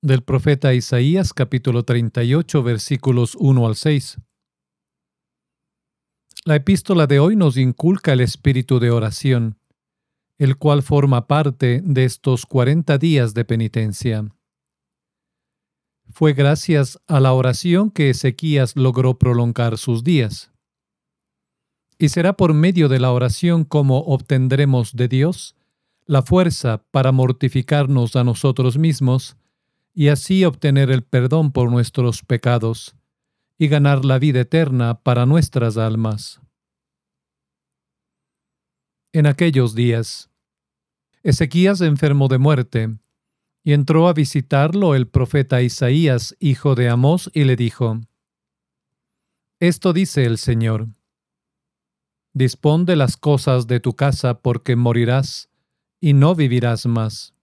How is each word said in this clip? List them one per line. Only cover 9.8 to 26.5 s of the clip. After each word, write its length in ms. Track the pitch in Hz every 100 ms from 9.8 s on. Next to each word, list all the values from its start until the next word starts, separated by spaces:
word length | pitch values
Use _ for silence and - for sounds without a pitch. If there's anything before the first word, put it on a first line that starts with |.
| _ _ _ _ _ _
el 180 | 139 135
cual 260 | 151 143
forma 460 | 135 147 139 127 117
parte 540 | 151 143 127 127 120
de 200 | 185 131
estos 420 | 127 - - 127 -
cuarenta 520 | 135 123 156 156 143
días 340 | 160 151 117
de 120 | 107
penitencia. 840 | 113 117 113 - 110 95 123 110 107 - _ _ _ _ _ _ _ _ _ _ _ _ _ _ _ _ _
Fue 220 | - 156
gracias 680 | 139 143 147 - 156 135 - _
a 140 | 147
la 120 | 135
oración 600 | 131 127 123 175 170 214
que 180 | - 143
Ezequías 640 | 123 135 117 160 147 127
logró 460 | - 131 123 127 127
prolongar 580 | 127 120 120 117 117 110
sus 240 | - 117
días. 480 | 123 165 101 76 - _ _ _ _ _ _ _ _ _ _ _ _ _ _ _
Y 120 | 151
será 240 | - 175
por 220 | 202 180
medio 340 | 151 170 180 151
de 100 | 131
la 140 | 127
oración 500 | 123 123 - 175 170
como 380 | 151 151 139 135
obtendremos 960 | 160 135 - 135 127 135 143 127 113 120
de 100 | 123
Dios 480 | 131 147 180 - _ _ _ _ _ -
la 160 | 143
fuerza 600 | 131 180 175